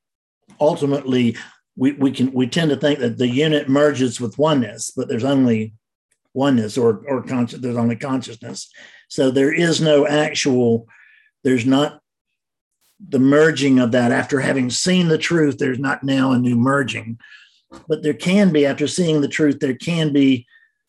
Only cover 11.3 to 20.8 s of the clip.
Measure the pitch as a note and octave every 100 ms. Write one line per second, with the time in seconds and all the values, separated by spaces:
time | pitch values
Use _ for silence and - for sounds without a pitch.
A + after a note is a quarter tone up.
11.3 | _ C3 B2+ A#2+ C3+ D3+ - _ _ _
12.3 | _ _ _ _ _ _ _ - B2+ C3
13.3 | D3 D#3+ C3 C#3 B2+ B2 B2 A#2+ B2+ B2
14.3 | C#3 C#3 C3+ B2+ - F3+ F#3 E3+ D#3 -
15.3 | E3+ D3 A#2+ C#3 B2 C3+ C#3 C#3 C3+ C3
16.3 | B2 B2 A#2+ B2+ C#3 B2 A2 A2 A#2 -
17.3 | - _ _ _ - - D#3 D3+ D3 F3+
18.3 | G3 G3 D3+ C#3 C#3 C#3+ - E3+ D#3 C#3
19.3 | - D3+ C#3 C#3+ B2 - E3+ D#3 C#3+ C3+
20.3 | B2+ - _ _ _